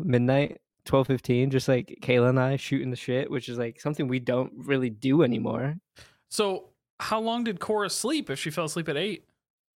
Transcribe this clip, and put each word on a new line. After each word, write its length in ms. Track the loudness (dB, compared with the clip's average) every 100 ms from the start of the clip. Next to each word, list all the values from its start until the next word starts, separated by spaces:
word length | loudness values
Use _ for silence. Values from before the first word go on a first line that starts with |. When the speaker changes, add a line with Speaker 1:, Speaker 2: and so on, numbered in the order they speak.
Speaker 1:
midnight, 560 | 2 4 4 2 2 -4 _ _ 2
twelve 220 | 2 4
fifteen, 440 | 0 2 2 4
just, 160 | 2 2
like, 320 | 0 -2 -6
Kayla 280 | 2 4 6
and 100 | 4
I 160 | 2 0
shooting 340 | -2 -4 -2
the 60 | -6
shit, 340 | -4 -2 -2
which 180 | -6 -6
is, 100 | -6
like, 200 | -6 -6
something 280 | -6 -4 -2
we 120 | -2
don't 320 | 0 -2 -2 -6
really 340 | -2 0 0
do 320 | -2 2 4
anymore. 520 | 4 2 -2 -2 -4 -6 _ -20 -20 _ -10
Speaker 2:
So 420 | -2 -2 -2 -8 _ _ -10
how 200 | -4 -2
long 240 | -2 -2
did 160 | -4 -4
Cora 300 | -2 0 0
sleep 380 | -2 -2 -2 -4
if 100 | -6
she 100 | -6
fell 160 | -4 -4
asleep 240 | -4 -4
at 80 | -2
eight? 300 | -4 -6 _ _ _ _ _